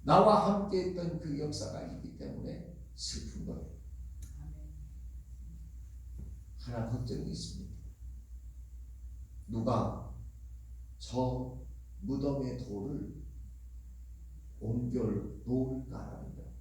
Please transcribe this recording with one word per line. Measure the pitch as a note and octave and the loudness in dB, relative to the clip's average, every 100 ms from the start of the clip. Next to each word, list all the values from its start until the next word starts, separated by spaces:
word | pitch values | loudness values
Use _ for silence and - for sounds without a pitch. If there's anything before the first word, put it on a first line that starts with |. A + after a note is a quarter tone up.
나와 | - E3+ G#3+ G3+ - | 12 12 12 12 10
함께 | G3+ - F#3 F3+ | 6 6 4 4
했던 | F3 E3+ D3+ | 2 0 0
그 | D#3+ C#3+ | 0 0
역사가 | D3+ - - - - | 0 0 -2 -4 -6
있기 | - - - | -6 -8 -6
때문에 | - - - - - - - | -6 -4 -4 -6 -8 -10 -12
슬픈 | - - - - - | -6 -4 -4 -4 -4
거예요. | - - - - - - - - - - - - - - - - - - - - - - - - - - - - - - - - | -4 -4 -6 -10 -10 -8 -8 -8 -10 -8 -8 -8 -10 -10 -10 -10 -10 -10 -12 -10 -10 -10 -10 -10 -12 -12 -10 -8 -8 -10 -12 -10
하나 | A#2+ A2+ A2+ | -4 -2 0
걱정이 | B2+ - - - | 0 0 0 -2
있습니다. | - - - - - - - - - - - - - - - - - - - - - - | -4 -4 -6 -8 -8 -10 -12 -12 -12 -12 -12 -12 -12 -12 -12 -12 -12 -12 -10 -12 -12 -4
누가 | A2+ A#2+ A2+ - - - - - - - - - - - - | 0 4 4 4 0 -6 -8 -8 -10 -12 -12 -12 -12 -12 -12
저 | - B2 B2+ B2+ B2+ - - - - - | -2 4 4 4 -2 -6 -10 -12 -12 -6
무덤의 | G2 C#3 C#3 C3+ B2+ - | 0 2 4 4 2 -2
돌을 | G#2 G2+ A#2 D3+ - - - - - - - - - - - - - - - - | -2 -2 0 -2 -4 -6 -10 -10 -12 -12 -12 -12 -12 -14 -12 -12 -12 -12 -12 -6
옮겨 | A2 B2 B2 B2 A2 G2 G2 - | 0 2 4 4 4 4 0 -6
놓을까라는 | A#2+ B2+ B2+ C3 - A2+ G#2+ - - - | 2 4 4 0 -4 -6 -6 -6 -8 -8
거예요. | - - | -8 -10